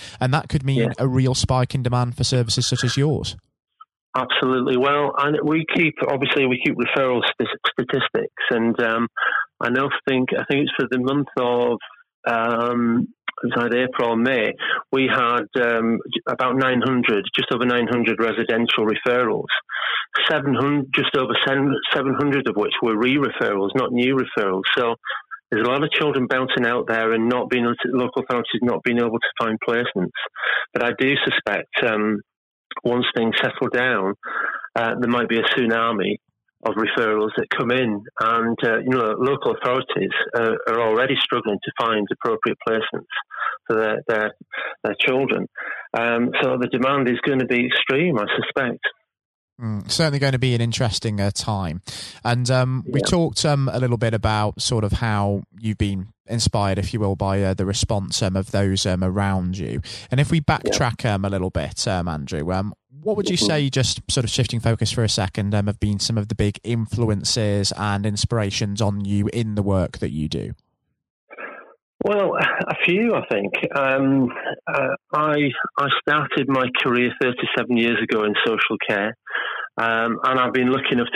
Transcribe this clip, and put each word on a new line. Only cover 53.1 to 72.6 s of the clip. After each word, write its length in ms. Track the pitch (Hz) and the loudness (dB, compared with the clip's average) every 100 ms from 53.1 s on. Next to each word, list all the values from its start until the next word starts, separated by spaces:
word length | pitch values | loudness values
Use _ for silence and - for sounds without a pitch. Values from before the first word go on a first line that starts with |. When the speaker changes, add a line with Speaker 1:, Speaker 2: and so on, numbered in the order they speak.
| 175 165 - | 2 2 0
Speaker 1:
um, 260 | 160 143 135 | 0 2 0
a 40 | 110 | 0
little 200 | 127 120 | 0 0
bit 160 | 117 | 0
about 480 | 110 110 107 107 95 | 0 0 2 0 -2
sort 240 | - 117 107 | -2 0 0
of 80 | |
how 500 | - 117 104 101 101 - - | 0 0 0 0 -2 -6 -8
you've 180 | 110 101 | -4 -2
been 360 | 101 98 98 - - | 0 -2 -6 -14 -6
inspired, 500 | 120 - 110 101 95 | -2 0 2 2 0
if 160 | 95 | -2
you 80 | 113 | -2
will, 160 | 104 95 | -2 0
by, 240 | 98 98 | 0 2
uh, 100 | 98 | 0
the 120 | 95 95 | 0 -2
response, 560 | 101 - 104 92 - | -2 -2 -2 -2 -2
um, 160 | 98 95 | 0 0
of 140 | 95 | -2
those, 340 | 101 101 95 101 | 0 2 2 0
um, 180 | 92 | 0
around 540 | 92 95 98 95 90 95 | 0 0 0 0 -2 -4
you. 240 | 65 60 - - - | -6 -6 -8 -12 -2
And 100 | 127 | 0
if 100 | 147 | 2
we 80 | 160 | 2
backtrack, 640 | 147 160 - - 131 107 | 2 0 0 0 0 0
Speaker 2:
Yeah. 120 | 120 101 | 0 0
Speaker 1:
um, 100 | 98 | 0
a 40 | |
little 200 | 98 92 | -2 -2
bit, 360 | 87 71 - - | -2 -4 -4 -2
um, 180 | 92 87 | -2 -2
Andrew, 460 | 78 69 78 80 | -4 -6 -4 -2
um, 200 | 92 104 - _ 135 | -2 -4 -8 _ -8
what 160 | 180 208 | -4 -2
would 120 | 202 | 0
you 60 | 175 | 0
Speaker 2:
Mm-hmm. 100 | - | 2
Speaker 1:
say, 220 | 156 139 | 2 0
just 300 | 135 123 - - | 0 0 -2 -4
sort 140 | - | -2
of 60 | 107 | 0
shifting 320 | - 123 113 | 0 0 0
focus 320 | 117 113 107 | 0 0 0
for 100 | - | 0
a 60 | 110 | 0
second, 440 | - 92 - 101 | 0 -2 -2 0
um, 140 | 104 101 | 0 0
have 140 | 98 | 0
been 180 | 104 101 | 0 0
some 180 | - 113 | 0 -2
of 120 | 101 | -2
the 60 | 104 | 0
big 220 | 104 - | 0 -2
influences 1120 | - 117 110 113 113 104 - - 107 101 98 - | -4 -2 -2 0 0 0 -2 0 2 2 0 -2
and 300 | 104 101 104 | -2 0 0
inspirations 760 | 104 - 117 101 - 104 101 | -2 -2 0 -2 -2 -2 0
on 220 | 104 101 | 0 0
you 240 | 98 101 101 | 0 0 2
in 220 | 117 110 104 | 0 -2 0
the 80 | |
work 340 | 98 95 85 - | 2 2 0 -2
that 140 | 78 | -4
you 180 | 76 76 | -2 -2
do? 240 | 67 50 67 _ _ _ _ _ _ _ - - - - _ _ - | -4 -6 -10 _ _ _ _ _ _ _ -16 -16 -16 -20 _ _ -4
Speaker 2:
Well, 360 | 202 208 190 - | 0 2 2 2
a 380 | - - | 0 0